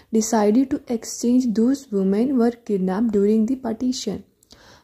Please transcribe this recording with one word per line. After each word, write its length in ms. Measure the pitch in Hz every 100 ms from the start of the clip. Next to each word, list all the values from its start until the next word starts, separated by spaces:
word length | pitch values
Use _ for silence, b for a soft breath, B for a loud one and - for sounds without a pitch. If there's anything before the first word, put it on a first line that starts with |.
| b
decided 560 | 220 220 226 208 220 269
to 80 | 285
exchange 680 | - 233 - - 233 254 254 214
those 220 | 233 277 -
women 320 | 196 190 196 254
were 280 | 262 233 240 -
kidnapped 400 | 202 185 185 233
during 360 | 208 202 220 220
the 100 | 262
partition। 600 | 226 220 254 254 - 190 - _ b b b b